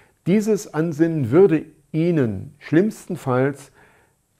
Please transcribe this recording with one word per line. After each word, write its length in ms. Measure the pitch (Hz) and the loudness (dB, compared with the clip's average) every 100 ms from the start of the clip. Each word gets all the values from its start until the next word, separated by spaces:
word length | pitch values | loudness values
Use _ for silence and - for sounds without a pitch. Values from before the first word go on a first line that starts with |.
| _ _ - | _ _ -2
Dieses 480 | 214 208 196 - | 0 0 -2 -4
Ansinnen 560 | 151 170 143 165 160 113 | -6 -4 0 0 0 0
würde 340 | 151 196 156 - _ _ | 4 4 4 -4 _ _
Ihnen 640 | 156 170 160 120 98 101 - | -4 0 0 0 -4 -12 -16
schlimmstenfalls 1160 | - 156 214 - - 175 135 123 139 139 - _ _ _ _ _ _ | -2 0 0 -4 -12 -8 -2 0 -2 -4 -16 _ _ _ _ _ _